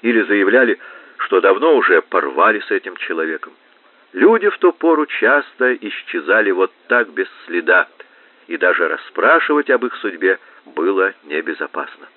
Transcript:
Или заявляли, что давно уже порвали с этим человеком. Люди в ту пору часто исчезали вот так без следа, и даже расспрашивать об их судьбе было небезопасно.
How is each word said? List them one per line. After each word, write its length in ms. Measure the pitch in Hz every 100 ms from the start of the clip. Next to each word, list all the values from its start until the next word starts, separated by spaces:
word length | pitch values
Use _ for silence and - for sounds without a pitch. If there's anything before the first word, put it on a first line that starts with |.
Или 200 | 117 113
заявляли, 560 | 98 101 98 120 123 98 - - - -
что 220 | - 95
давно 360 | 98 98 156 139
уже 260 | - 85
порвали 600 | - 92 71 65 101 107
с 100 | -
этим 240 | 98 95 90
человеком. 560 | - 82 80 78 - 73 _ _ _ _ _
Люди 360 | 92 156 226 202
в 80 | -
ту 140 | 185
пору 340 | - 165 156 147
часто 720 | - 110 143 - - 127 127
исчезали 720 | 104 - - 90 76 107 104
вот 200 | 90 95 _ -
так 220 | 123 107
без 180 | 78 92 - -
следа, 420 | 85 80 90 85 _ - _ _ _ -
и 100 | 82
даже 300 | 90 85 82
расспрашивать 840 | 78 - - 110 165 156 147 143
об 160 | 127 123
их 100 | -
судьбе 420 | 107 87 92 92 - - -
было 480 | - 87 98 95 -
небезопасно. 840 | 73 76 113 156 - 76 - - 143